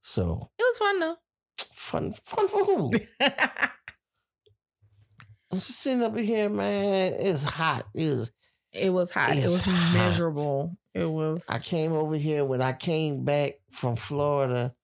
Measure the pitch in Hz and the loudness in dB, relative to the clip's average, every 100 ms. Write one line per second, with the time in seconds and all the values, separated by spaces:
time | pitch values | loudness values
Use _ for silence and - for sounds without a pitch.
0 | - - 90 80 - _ 480 466 415 392 | -4 -2 -2 -2 -8 _ 0 2 0 2
1 | 320 339 _ _ _ - - - - - | 0 -4 _ _ _ -6 -6 -4 -4 -2
2 | - 214 - - 392 427 392 359 147 214 | -4 -8 -6 0 0 2 2 2 2 0
3 | - - 277 269 - - - - - - | -2 0 0 2 -2 0 -6 -6 -20 -20
4 | _ _ _ _ _ _ _ _ _ _ | _ _ _ _ _ _ _ _ _ _
5 | _ _ - - _ 185 - - 285 254 | _ _ -20 -20 _ -6 -2 -2 0 2
6 | 233 220 214 226 208 208 196 202 202 190 | 0 0 0 2 0 0 -2 0 2 2
7 | 185 - 196 160 143 - 160 135 - - | 2 0 0 0 -2 0 0 0 -4 -2
8 | 160 131 110 _ _ _ _ 92 190 185 | 0 0 -4 _ _ _ _ -2 0 2
9 | 180 - 131 147 156 175 190 180 170 175 | 0 0 2 2 2 2 2 2 4 4
10 | - 170 170 147 147 139 160 175 _ 185 | 4 2 0 0 -2 -2 -4 -8 _ -4
11 | 170 156 156 160 - 123 - 175 156 160 | -2 -2 -2 -2 0 -2 0 -2 0 0
12 | 156 156 151 151 139 127 131 127 - 156 | 0 -2 0 0 0 0 0 -2 -2 0
13 | 156 139 131 147 143 - _ - 127 117 | 0 -2 0 0 0 -4 _ -4 -2 -2
14 | - 147 147 143 135 123 123 - | -4 -2 0 2 0 0 -2 -6